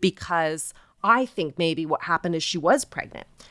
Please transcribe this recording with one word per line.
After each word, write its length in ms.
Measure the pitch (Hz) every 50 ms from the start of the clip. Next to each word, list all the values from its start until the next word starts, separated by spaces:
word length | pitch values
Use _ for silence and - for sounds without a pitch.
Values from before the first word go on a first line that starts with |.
because 720 | - 190 - - - - 180 170 160 156 160 160 - - - - _ _ _ _ -
I 200 | 196 226 247 262
think 320 | 240 - - 170 151 139 -
maybe 260 | 175 165 160 156 165
what 180 | 156 156 - -
happened 300 | - 170 160 - 180 170
is 80 | 160 160
she 140 | - - 175
was 280 | 143 170 175 - -
pregnant 420 | - - - - - - - - - _ - - -